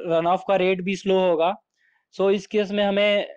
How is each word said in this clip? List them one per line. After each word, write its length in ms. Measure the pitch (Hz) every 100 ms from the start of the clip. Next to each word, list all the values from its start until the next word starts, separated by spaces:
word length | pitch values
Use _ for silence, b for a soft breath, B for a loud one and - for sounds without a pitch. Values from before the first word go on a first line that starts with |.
| 175
रन 200 | 165 170
ऑफ 160 | 185 -
का 80 | 196
रेट 260 | 180 185
भी 140 | 180 190
स्लो 240 | 190 190
होगा। 340 | 185 165 165 214 _ _ _ _ _ -
So 140 | 190
इस 160 | 202 -
केस 240 | 214 196
में 120 | 202
हमें 440 | 202 202 208 202 -